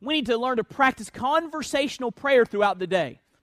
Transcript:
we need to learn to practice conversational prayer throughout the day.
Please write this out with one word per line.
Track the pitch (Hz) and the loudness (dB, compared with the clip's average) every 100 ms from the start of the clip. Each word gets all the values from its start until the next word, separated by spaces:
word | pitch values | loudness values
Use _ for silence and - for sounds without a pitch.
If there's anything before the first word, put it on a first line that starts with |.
we | 233 311 | -4 -2
need | 254 | 0
to | 226 | -2
learn | 247 247 | -2 -2
to | |
practice | - - 269 254 214 | -4 2 2 2 -8
conversational | - 254 311 330 302 - 285 277 - 254 | -6 0 0 -2 -6 -4 -2 -2 -4 -8
prayer | - 277 262 226 | -4 2 4 4
throughout | 202 202 185 | 2 0 0
the | 180 | -2
day. | 185 143 - _ _ | 0 -2 -8 _ _